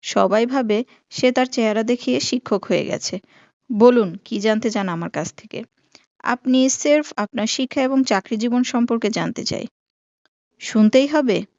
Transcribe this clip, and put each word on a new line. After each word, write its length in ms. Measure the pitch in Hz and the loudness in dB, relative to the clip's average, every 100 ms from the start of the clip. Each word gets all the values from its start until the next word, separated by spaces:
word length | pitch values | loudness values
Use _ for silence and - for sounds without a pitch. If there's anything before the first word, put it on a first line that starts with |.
সবাই 400 | - 208 190 208 240 | -4 0 2 2 0
ভাবে 320 | 269 226 208 254 _ _ | -2 0 -2 -4 _ _
সে 160 | - 254 | -2 0
তার 140 | 247 254 | 2 0
চেহারা 360 | 254 226 214 | 0 0 0
দেখিয়ে 360 | 226 247 - 254 | 0 -2 0 -2
শিক্ষক 420 | - 254 - 202 - | -2 -6 -2 -4 0
হয়ে 180 | 175 | -2
গেছে। 300 | - - - 185 _ _ _ _ _ | -2 -6 -6 -10 _ _ _ _ _
"বলুন, 380 | 214 240 247 202 170 | 4 6 6 0 -4
কি 120 | - 226 | -8 -4
জানতে 280 | 208 220 226 | 0 0 -2
চান 160 | 214 196 | -2 -4
আমার 220 | 170 170 | -4 -6
কাছ 180 | - 165 | -6 -8
থেকে?" 240 | - - - 233 _ _ _ _ _ | -10 -16 -14 -14 _ _ _ _ _
"আপনি 340 | - 247 262 254 262 | -4 -4 0 2 2
স্রেফ 360 | - 294 294 294 - | 0 2 2 2 -6
আপনার 300 | 208 - 214 | -6 -4 -4
শিক্ষা 340 | - 262 - | -2 -4 -2
এবং 160 | 262 269 | 0 2
চাকরি 320 | 262 202 - 220 | 2 0 -2 -4
জীবন 260 | 240 240 | 0 0
সম্পর্কে 460 | 247 247 240 233 208 | 0 0 0 0 -2
জানতে 320 | 208 165 - | -2 -4 -6
চাই।" 200 | - - - _ _ _ _ _ _ _ _ _ | -6 -8 -8 _ _ _ _ _ _ _ _ _
"শুনতেই 480 | - 220 214 262 277 | -4 4 6 6 4
হবে?" 300 | 302 262 180 202 | 2 2 0 -2